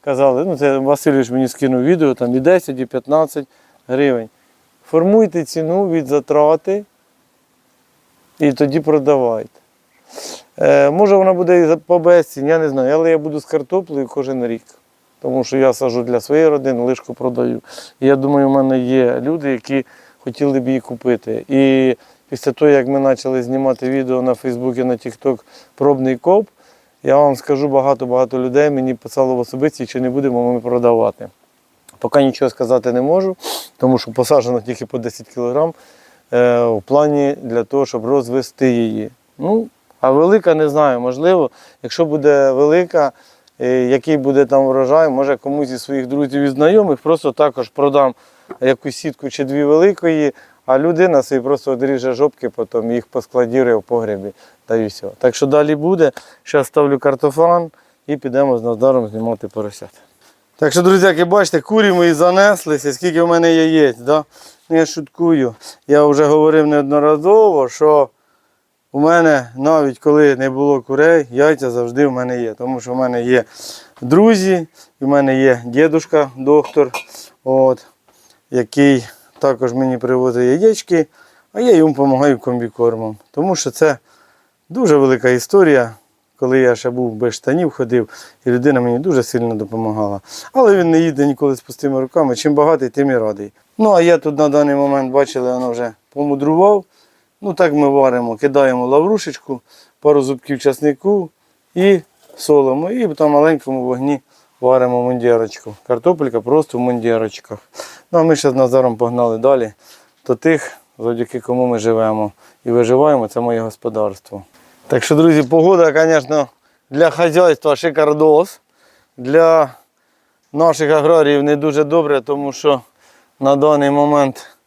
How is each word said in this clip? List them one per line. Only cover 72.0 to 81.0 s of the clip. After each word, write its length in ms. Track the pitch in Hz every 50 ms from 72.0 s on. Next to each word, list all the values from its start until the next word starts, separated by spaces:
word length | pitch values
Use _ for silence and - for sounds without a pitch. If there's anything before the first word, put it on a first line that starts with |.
| 147 143
в 40 |
мене 300 | 127 127 127 123 127 123
є. 120 | 120 113 107
Тому 260 | _ 123 127 131 123
що 140 | 113 123 123
в 20 |
мене 280 | 127 131 127 123 120 120
є 200 | 123 127 123 - _ - - - - - - - _ _ _
друзі, 640 | - 127 143 175 208 226 226 196 185 190 190 180 165 160 _ _ - _ _ _
і 40 | 139
в 20 | 135
мене 340 | 143 143 139 135 131 131
є 200 | 135 135 127 120 117
дідушка, 640 | 123 117 135 156 160 151 160 - - - 156 147 135 123 131
доктор, 540 | 131 135 147 151 143 - - 156 143 127 123 - - _ - - - - _ _ _
от, 420 | 131 131 135 131 131 127 117 - _ _ _ _ _ _ _ _ _ _ _ _ _
який 540 | - 127 120 - - 143 143 143 139 123 113 - - _ _ _ _ _
також 340 | - 139 131 113 131 123 117
мені 240 | 127 135 131 127 120
привозить 640 | 127 123 127 127 127 127 117 120 123 123 131 165
яєчки, 460 | 196 220 220 202 - - 175 165